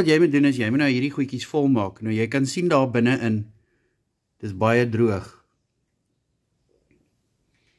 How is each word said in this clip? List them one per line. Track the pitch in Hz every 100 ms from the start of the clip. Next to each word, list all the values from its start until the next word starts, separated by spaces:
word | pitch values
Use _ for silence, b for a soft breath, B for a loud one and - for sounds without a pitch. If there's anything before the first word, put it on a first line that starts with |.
wat | 160
jy | 156
moet | 170 143
doen | 143
is, | 123
jy | 110
moet | 135
nou | 143
hierdie | 123 139 143
goedjies | 135 123 -
volmaak. | 151 139 120 98 -
Nou | 110
jy | 110 113
kan | 135 131
sien | 180 175
daar | 143 131
binne | 120 123 131
in, | 117 110 107 _ _ _ _ _ _ _ _ _
dis | 110 95
baie | 110 120 120
droog. | 113 117 95 - - _ _ _ _ _ _ _ _ _ _ _ _ _ _ _ _ _ _ _ _ _ _ _